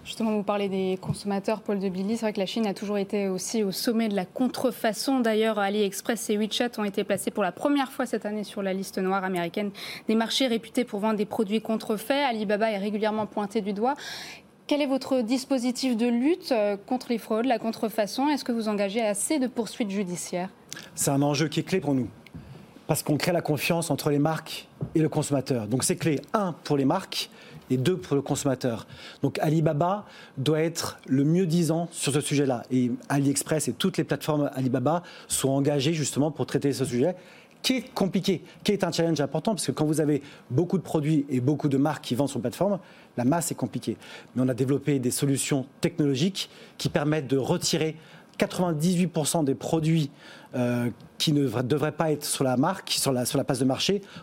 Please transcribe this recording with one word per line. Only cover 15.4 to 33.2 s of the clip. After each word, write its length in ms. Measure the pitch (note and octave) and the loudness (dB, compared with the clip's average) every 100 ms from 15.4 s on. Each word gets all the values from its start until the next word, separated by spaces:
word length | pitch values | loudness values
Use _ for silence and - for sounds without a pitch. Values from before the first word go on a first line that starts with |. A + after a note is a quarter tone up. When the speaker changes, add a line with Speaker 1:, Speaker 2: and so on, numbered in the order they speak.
| - C4+ B3 B3 C4 A3 | 0 0 0 0 0 2
Speaker 1:
de 100 | A#3+ | 2
lutte, 460 | A#3 C4+ F4+ - | 4 2 0 2
euh, 240 | A#3+ G#3 G3+ | 2 2 -2
contre 300 | - B3+ - | -2 -4 -2
les 100 | A#3 | -4
fraudes, 280 | - A3 B3+ | 0 0 2
la 120 | A3+ | 0
contrefaçon ? 680 | A3+ - A3 A3 G3+ - C#4+ | -2 -2 -2 0 -2 0 0
Est-ce 160 | C4+ | 0
que 80 | - | 0
vous 160 | A#3 G#3+ | -2 0
engagez 340 | G#3 G3+ G#3+ | 0 0 0
assez 360 | A3 G3 - D#4 | 0 0 0 0
de 80 | B3 | 0
poursuites 440 | - G3+ - G#3 | -2 -6 -4 -2
judiciaires ? 600 | G3 F#3 F3 - F3+ F#3 - - - - | -2 -4 -6 -4 -4 -4 -10 -14 -14 -12
Speaker 2:
C'est 160 | - - | -2 2
un 120 | C#3 | 4
enjeu 260 | C#3+ C#3 D#3 | 2 2 0
qui 120 | - | -2
est 20 | |
clé 180 | - F#3+ | 0 -2
pour 140 | D3 | 2
nous, 140 | C3+ A2 - - - - - - - - | 0 0 -8 -18 -18 -18 -20 -20 -18 -4
parce 160 | D#3 | -4
qu'on 140 | - D3 | 0 0
crée 160 | - | 2
la 80 | E3+ | 0
confiance 500 | D#3 D3 - E3+ D#3+ | 0 -2 2 0 2
entre 200 | C#3+ D#3 | 0 2
les 80 | C#3+ | 2
marques 500 | D3 D#3 - - - - - | 2 0 -6 -14 -14 -10 -2
et 60 | D#3+ | 2
le 80 | D#3 | 2
consommateur. 600 | D3+ C#3+ C#3 - B2 G#2 | 2 0 0 0 -2 0
Donc 160 | B2+ | 0
c'est 120 | - F3+ | 0 0
clé, 240 | E3 C#3 - | 2 0 0
un, 200 | A3 F#3+ - | 0 0 -4
pour 120 | - C#3+ | 0 2
les 80 | |
marques, 460 | C3+ F#3 - - - - - - - | 4 2 -2 -8 -8 -12 -20 -20 -2
et 60 | B2+ | 2
deux, 220 | B2+ F#3 | 2 2
pour 180 | F3+ C#3 | 0 -2
le 60 | |
consommateur. 640 | C#3 C#3+ C#3+ B2+ C3 A2 - - - - | 0 0 0 0 0 -2 -8 -18 -18 -4
Donc 160 | C#3 - | -2 0
Alibaba 680 | D#3+ D#3+ D#3+ D3 E3+ G#3 - - - - | 2 4 2 2 0 0 -6 -20 -14 -4
doit 220 | C3 D#3 | 0 2
être 380 | E3 E3 - - - | 0 -2 -8 -8 0
le 160 | C3 | 2
mieux 200 | C#3+ E3+ | 4 4
disant 440 | F#3 E3+ D#3 D#3+ E3+ | 4 4 4 0 -2
sur 240 | - D3 | -4 0
ce 60 | C#3+ | 0
sujet-là. 400 | - C#3+ C#3 A#2+ - | 2 2 2 0 0
Et 200 | B2+ B2 B2+ - | 2 2 -2 0
AliExpress 580 | C#3+ | 2